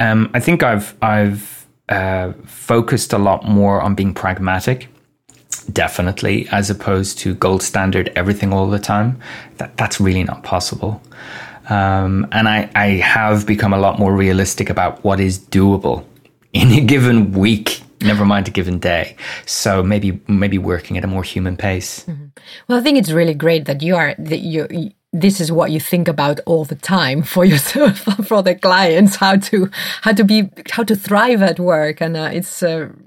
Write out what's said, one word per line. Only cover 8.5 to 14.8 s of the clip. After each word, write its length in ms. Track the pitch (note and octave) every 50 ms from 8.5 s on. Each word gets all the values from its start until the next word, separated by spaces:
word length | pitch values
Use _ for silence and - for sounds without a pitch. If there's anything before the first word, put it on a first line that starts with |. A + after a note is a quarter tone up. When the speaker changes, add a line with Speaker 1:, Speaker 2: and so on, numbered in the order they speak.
| G2
Speaker 1:
all 160 | F#2+ F#2+ G2
the 100 | G2+ G2+
time. 400 | G2+ - G#2 G#2 G#2+ A#2+ B2+ - - - - - - - - -
That, 180 | - - -
that's 240 | - A#2 A2+ - -
really 240 | G2+ F#2+ F#2 F#2 F2+
not 180 | - - - -
possible. 600 | - G2 F2+ - - G2 - - G2+ G#2+ - - - - - - - - - - - - - - -
Um, 580 | A2 G2+ G2 G2 F#2+ F#2+ F#2+ F#2+ F#2+ F#2+ G2+ - -
and 160 | A2 A2 G#2+
I, 220 | G#2+ G#2+ G2+ - -
I 120 | G#2 G#2 G2+ G2
have 500 | F#2 F2 - - A2+ A2 G#2+ G#2+ G#2 G#2
become 260 | - G#2+ G#2 G#2+ G2+ G2
a 60 | G2
lot 200 | G2 G2 - -
more 160 | G#2 F#2+ G2
realistic 560 | F#2+ G2 F#2+ F#2 F#2+ G2 - - - F#2+ -
about 340 | F2+ F#2